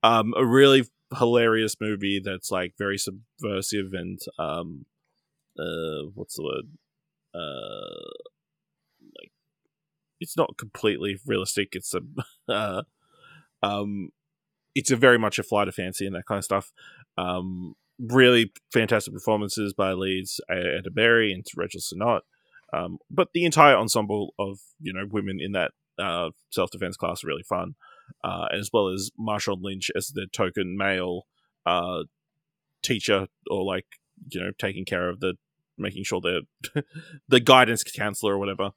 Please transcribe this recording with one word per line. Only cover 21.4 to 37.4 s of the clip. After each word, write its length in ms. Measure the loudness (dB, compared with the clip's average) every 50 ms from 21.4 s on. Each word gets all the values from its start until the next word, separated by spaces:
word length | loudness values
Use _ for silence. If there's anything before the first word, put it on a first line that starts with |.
| -10 -12 -8
Rachel 260 | -8 -8 -6 -6 -8
Sennott. 400 | -10 -8 -6 -2 0 0 0 0 -2 _ _ _ _ _ _ -20 _ _ -6
Um, 260 | -6 -4 -4 -8 -12 _ _
but 200 | 0 0 0 0 _
the 120 | 0 0
entire 320 | 2 6 8 10 10 10 8
ensemble 560 | 6 2 0 0 0 0 -2 -4 -4 -8 -6 -6
of, 220 | -6 -6 -6 -12 -18 _ _ _
you 100 | -10 -8 -8
know, 120 | -6 -8 -4
women 300 | -4 -4 -2 -2 -6 -6
in 140 | -6 -4 -2
that, 180 | 0 -2 -2 _ _ _ _ _ -6
uh, 340 | -4 -2 -2 -2 -2 -4 -6 _ _ _
self-defense 480 | -2 -2 -2 -2 -2 -6 -8 -8 -6 -4
class 260 | -4 -4 -4 -4 -6
are 40 | -6
really 160 | -6 -6 -4
fun. 320 | -4 -4 -4 -4 -6 -10 _ -20 -20 -20 -20 _ _ -20 _
Uh, 260 | -8 -6 -6 -4 -4 -4
as 180 | -4 -4 -6 0 0
well 160 | 2 2 2
as 220 | 0 -4 -6 -8 _ -8
Marshawn 440 | -6 -4 -4 -4 -2 -4 -4 -4
Lynch 280 | -6 -10 -8 -8 -8 -6 -4
as 120 | -4 -6 -6
the 180 | -8 -8 -10 -10
token 480 | -4 -2 -2 -2 -2 -4 -4 -4 -4
male, 500 | -2 -2 0 0 0 -2 -4 -6 -6 -10 _ _ _ _ _ _ _ _
uh, 380 | 0 2 2 0 -2 -4 -6 -8 -10 _ _ _ _ _ _ _ _ _ _ _ _ _ _ -4
teacher 440 | -4 -4 -2 2 2 2 2 2 -2 _ _ _ -4
or, 140 | -4 -2 -2
like, 220 | -2 -4 -4 -6 _ -20 _ _ _ _ _ -20 -12
you 120 | -10 -8
know, 100 | -6 -6 -6 _
taking 240 | -4 -6 -4 -6 -8
care 240 | -4 -4 -2 -2 -2
of 120 | -4 -2
the, 140 | -4 -4 -4 -4 _ _ _ _ _ _ _ -8
making 260 | -8 -8 -8 -8 -8
sure 160 | -6 -6 -4
the, 220 | -2 -2 -2 -2 -6 _ _ _ -16 -6 _
<laughs> 100 | -6 -6 _ _ -20 -20 -18 -20 -20 _ _
the 100 | 4
guidance 420 | 6